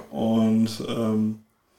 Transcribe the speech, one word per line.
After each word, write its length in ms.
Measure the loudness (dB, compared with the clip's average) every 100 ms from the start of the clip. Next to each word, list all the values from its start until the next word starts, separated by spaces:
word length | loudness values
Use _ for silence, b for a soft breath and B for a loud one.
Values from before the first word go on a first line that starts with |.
| -10
Und, 720 | -4 0 2 4 4 2 -2 -6
ähm, 540 | -4 -2 0 -2 -4 -12 _ _